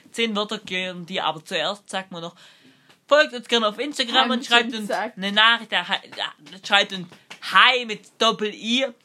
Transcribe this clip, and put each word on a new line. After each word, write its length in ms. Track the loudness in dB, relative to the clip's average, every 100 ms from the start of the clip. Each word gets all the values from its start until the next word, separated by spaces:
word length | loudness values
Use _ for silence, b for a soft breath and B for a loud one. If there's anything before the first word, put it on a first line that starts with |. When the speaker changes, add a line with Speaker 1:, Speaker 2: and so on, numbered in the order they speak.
| B
Speaker 1:
zehn 240 | -6 -4 -2
Wörter 240 | -4 -6
gehören 480 | -8 -6 -6 -8 -10
die, 120 | -6
aber 240 | -4 -6
zuerst 460 | -6 -4 -4 -6 -8
sagt 220 | -10 -10
man 100 | -12
noch, 140 | -14 -16 b b b b b b 2
folgt 260 | 4 4
uns 140 | -2 -2
gerne 200 | 0 0
auf 120 | -2
Instagram 360 | -6 -4 -2 2
Speaker 2:
Haben 160 | 2
Speaker 1:
und 80 | 0
Speaker 2:
wir 40 | 2
Speaker 1:
schreibt 240 | 2 2
Speaker 2:
schon 80 | -4
Speaker 1:
uns 60 | -4
Speaker 2:
gesagt. 280 | -4 -6 -6
Speaker 1:
eine 140 | -2
Nachricht, 400 | 4 4 4 0
da 160 | -4 -2
ha-, 140 | -6 -8 -10
da 520 | -10 -10 -20 -16 2
schreibt 260 | 2 2
uns 140 | -4 -12 -16 b -16 2
Hi 340 | 6 6 4 -2
mit 160 | -8 -10 0
Doppel-I 680 | 0 2 -4 -6 -2 -2 -2 -8